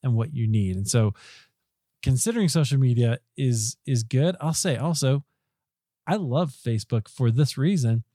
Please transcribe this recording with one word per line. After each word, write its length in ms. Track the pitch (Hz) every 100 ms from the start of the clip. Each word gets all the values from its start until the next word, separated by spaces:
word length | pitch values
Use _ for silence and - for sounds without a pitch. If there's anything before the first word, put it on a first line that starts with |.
and 120 | 131 117
what 180 | 113
you 140 | 135 113
need. 300 | 110 98 92
And 100 | 101
so 260 | 120 107 98 - - _ _ _ _ _ _
considering 460 | - 127 - 233 190
social 320 | 165 139 135
media 400 | 131 120 117 117 _ -
is, 400 | 135 117 110 - -
is 180 | 127
good. 340 | 113 131 156 185
I'll 140 | 151
say 240 | 160 - 120
also, 480 | 147 156 135 139 - _ _ _ _ _ _ _ -
I 80 | 202
love 360 | 160 131 170
Facebook 560 | - - 113 - 117 -
for 220 | - 120
this 260 | 117 147 -
reason. 480 | 143 196 117 113 -